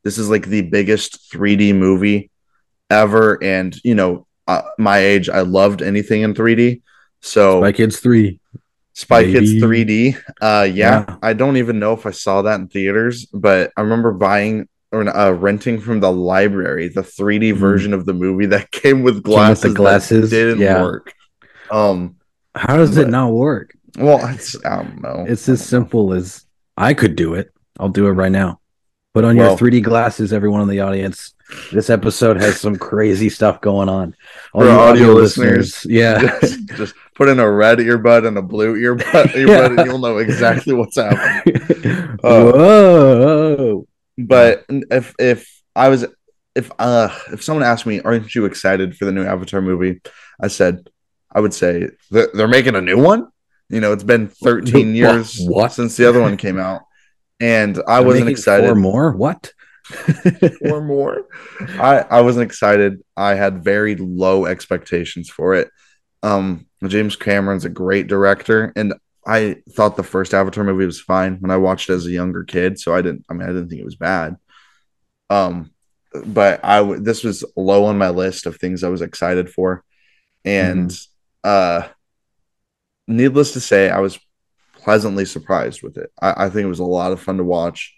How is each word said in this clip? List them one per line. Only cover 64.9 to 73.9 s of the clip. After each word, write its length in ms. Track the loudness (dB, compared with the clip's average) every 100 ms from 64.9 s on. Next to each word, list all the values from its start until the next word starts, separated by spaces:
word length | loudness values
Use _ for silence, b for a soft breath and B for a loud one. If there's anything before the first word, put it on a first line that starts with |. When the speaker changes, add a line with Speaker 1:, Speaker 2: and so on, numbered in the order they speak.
| -8 -8 -12 -16
Speaker 1:
for 260 | -6 -2 -2
it. 140 | -4 _ _ _ _ _
Um, 460 | -4 -2 -4 -8 -14 _ -6
James 300 | -4 -4 -6
Cameron's 500 | -4 -2 -2 -6 -8
a 40 |
great 360 | -8 -4 -2 -2
director, 640 | 0 0 0 0 0 -2 -6
and 180 | -6 -8 _ _ -4
I 320 | -2 -2 -6 _
thought 240 | -2 -2 -2
the 80 |
first 300 | -6 -6 -2 -2
Avatar 280 | -2 -4
movie 220 | -4 -2 -4
was 160 | -6
fine 360 | -4 -2 -2 -6
when 100 | -4
I 60 | -2
watched 320 | -2 -2 -4
it 40 |
as 120 | -6 -6
a 60 |
younger 320 | -6 -6 -8
kid, 360 | -8 -4 -4 -4
so 140 | -4
I 80 | -4
didn't, 240 | -4 -8 -12
I 40 |
mean, 100 | -12
I 40 | -10
didn't 180 | -8 -10
think 120 | -14
it 40 |
was 100 | -16